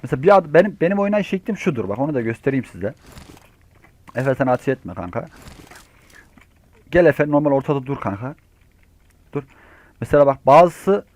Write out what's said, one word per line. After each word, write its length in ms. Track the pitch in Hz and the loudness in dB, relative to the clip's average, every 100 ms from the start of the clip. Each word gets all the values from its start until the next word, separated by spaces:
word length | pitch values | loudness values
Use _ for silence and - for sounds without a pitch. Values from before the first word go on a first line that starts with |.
Mesela 200 | - 139 | -6 -2
bir 140 | 156 196 | 4 4
ad-, 160 | 160 | 4
benim, 240 | 156 202 - | 2 2 0
benim 180 | 165 202 | -2 0
oynayış 280 | 202 208 190 | -2 -2 -2
şeklim 300 | 190 185 202 | -6 -6 -6
şudur. 320 | - 123 98 | -4 -4 -6
Bak 100 | 104 | -4
onu 140 | 139 | -4
da 80 | 139 | -4
göstereyim 440 | 113 113 - 135 113 | -4 -4 -2 -4 -6
size. 280 | 87 98 - - - - - _ _ _ _ _ _ - - | -10 -10 -10 -20 -20 -20 -20 _ _ _ _ _ _ -12 -6
Efe 200 | 135 131 | -4 -2
sen 120 | 131 | 0
ateş 200 | 123 - | -2 -2
etme 260 | 131 - | -6 -8
kanka. 320 | 92 90 113 - - - - - - _ _ _ - _ _ _ _ _ _ _ | -12 -10 -10 -12 -20 -20 -20 -20 -20 _ _ _ -20 _ _ _ _ _ _ _
Gel 140 | 175 170 | 4 4
Efe 260 | 135 147 | 4 0
normal 200 | 147 147 | 0 2
ortada 340 | 135 135 143 127 | 0 0 -4 -4
dur 140 | 139 | -8
kanka. 360 | 107 98 123 151 _ _ _ _ _ _ _ _ _ | -6 -8 -10 -14 _ _ _ _ _ _ _ _ _
Dur. 100 | 143 - _ _ _ _ _ | -12 -12 _ _ _ _ _
Mesela 240 | - 147 139 | -2 2 4
bak 200 | 135 - | 2 4
bazısı 600 | 143 175 - - 202 - | 6 6 2 -2 -2 -4